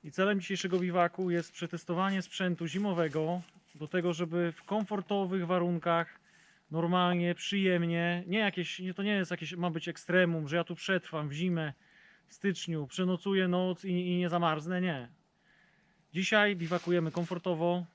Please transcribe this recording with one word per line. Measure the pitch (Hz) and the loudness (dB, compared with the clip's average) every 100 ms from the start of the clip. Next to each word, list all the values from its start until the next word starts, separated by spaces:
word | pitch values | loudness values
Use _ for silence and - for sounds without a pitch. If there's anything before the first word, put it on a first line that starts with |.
I | 156 | -8
celem | 160 196 202 | 0 2 2
dzisiejszego | 170 190 185 180 | 0 -4 0 0
biwaku | 180 175 170 - 185 | 2 4 2 2 0
jest | 170 160 | 0 -2
przetestowanie | - 170 170 - 175 190 196 | -8 -8 -8 -4 0 0 0
sprzętu | 175 - 185 175 170 | -4 -2 -2 0 -2
zimowego | 170 208 170 160 147 156 180 170 - _ | -2 0 2 0 0 -2 -4 -6 -20 _
do | 147 151 | -14 -4
tego, | 185 170 | 0 0
żeby | 160 170 170 170 | -2 -2 0 -2
w | 160 | -4
komfortowych | - 208 202 208 - 202 190 190 170 | -4 -2 -2 -4 -2 -2 0 -2 0
warunkach, | 180 175 170 175 165 165 - _ - - _ _ | 2 2 0 2 2 0 -8 _ -20 -20 _ _
normalnie, | 156 170 180 180 175 175 | -2 2 4 4 2 0
przyjemnie, | 170 - 196 190 180 170 170 170 175 175 | -2 -2 0 2 2 2 0 0 -2 -2
nie | 202 | 0
jakieś, | 208 185 160 - | 0 -2 -6 -6
nie, | 185 | -8
to | 180 | -4
nie | 202 | 0
jest | 202 175 | 0 0
jakieś, | 175 156 160 | -4 -6 -4
ma | 175 | -2
być | 165 175 | -2 -6
ekstremum, | 156 - 180 180 165 147 | -10 2 4 4 2 0
że | 170 | -2
ja | |
tu | 165 | -2
przetrwam | 170 - 185 - 160 147 | -6 -2 -2 0 -6 -4
w | |
zimę, | 143 180 170 156 - _ - - _ _ | -2 0 0 -2 -8 _ -20 -20 _ _
w | |
styczniu, | - 202 180 - 160 143 | -4 -2 -2 -4 -4 -4
przenocuję | - 185 180 196 196 185 | -2 0 0 2 2 4
noc | 180 185 180 | 2 0 -2
i, | 196 | -2
i | 180 180 180 | -2 0 0
nie | 175 | 2
zamarznę, | 170 170 156 156 180 | 2 2 0 -2 -2
nie. | 185 143 120 - _ _ _ _ _ _ _ _ _ | 0 -2 -8 -18 _ _ _ _ _ _ _ _ _
Dzisiaj | 170 185 214 208 190 | -4 2 4 4 2
biwakujemy | 165 175 - 175 160 | -2 -2 2 2 2
komfortowo | 175 170 175 185 165 170 180 170 | -2 -4 -4 -2 0 2 0 -4